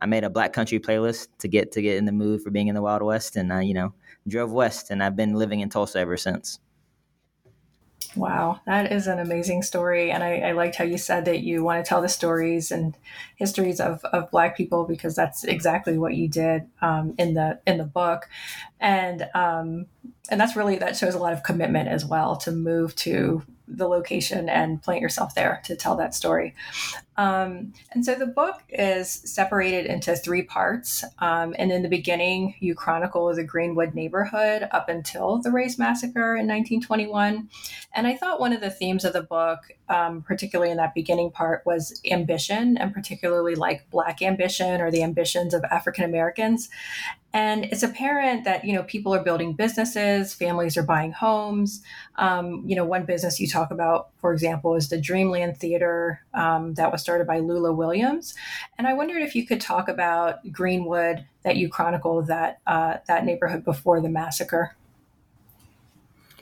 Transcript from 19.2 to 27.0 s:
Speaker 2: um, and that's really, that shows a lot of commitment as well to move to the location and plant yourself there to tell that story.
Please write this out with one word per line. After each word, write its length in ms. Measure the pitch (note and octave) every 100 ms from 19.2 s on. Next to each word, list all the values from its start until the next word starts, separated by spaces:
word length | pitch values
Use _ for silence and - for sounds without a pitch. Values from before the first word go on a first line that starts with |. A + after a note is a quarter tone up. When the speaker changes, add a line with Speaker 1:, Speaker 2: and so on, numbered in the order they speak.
| -
Speaker 2:
um, 520 | G3 F3 E3 E3 E3 F#3 _ B3 - -
and 100 | G#3
that's 160 | A#3 A3
really, 200 | G3+ F#3+
that 200 | F#3 -
shows 180 | F#3
a 40 | F3+
lot 160 | F3
of 80 | E3
commitment 460 | - E3+ F3 D#3 -
as 180 | D#3 D3+
well 300 | D#3+ D#3 D3+
to 120 | -
move 440 | E3 E3 E3 E3 -
to 460 | E3 F3+ F3 E3 C#3 - -
the 200 | - F3+
location 600 | F3+ F3 E3+ - F#3+ E3
and 320 | D#3+ D#3+ D#3
plant 200 | - F3
yourself 340 | E3 - F#3
there 260 | - F3+ -
to 100 | -
tell 220 | - F3 E3+
that 180 | E3
story. 400 | - E3+ E3 E3 - - - - -